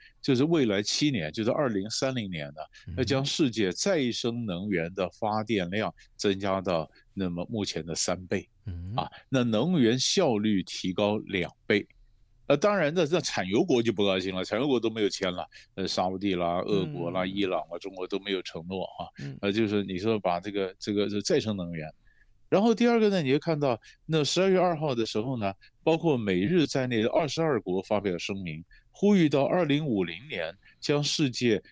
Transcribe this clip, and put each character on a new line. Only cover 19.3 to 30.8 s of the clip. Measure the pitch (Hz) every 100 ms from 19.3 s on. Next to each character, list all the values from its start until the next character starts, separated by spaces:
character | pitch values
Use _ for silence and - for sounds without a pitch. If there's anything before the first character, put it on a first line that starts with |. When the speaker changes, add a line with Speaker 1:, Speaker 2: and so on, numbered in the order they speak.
| 131
Speaker 1:
呃， | 101
就 | 104 107
是 | 104
你 | 98 90
说 | 107 110
把 | 92 87
这 | 104
个， | 101 95 -
这 | 110
个， | 104 101
这 | 101
再 | 101 151
生 | 110 101
能 | 85
源。 | 82 76 - _ _ _ _ -
然 | 175
后 | 226
第 | 226 240
二 | 233
个 | 214
呢， | 190
你 | 135
就 | 147
看 | 165 151
到 | 139 113 - -
那 | - 160
十 | 139 170
二 | 190
月 | 185
二 | 180 160
号 | 156
的 | 117 110
时 | 107
候 | 123 123
呢， | 98 - - _
包 | 160 160
括 | 160 127
美 | 104 90
日 | 104 180 139
在 | 139 127
内 | 117
的 | 113
二 | 165 151
十 | 160
二 | 160 117
国 | 92 92
发 | - 107
表 | 98 85
声 | - 98
明， | 90 78 - - _
呼 | - 202 196
吁 | 151
到 | 139
二 | 139 180
零 | 156 147 156
五 | 101
零 | 87 82 147
年 | 98 82 90 -
将 | -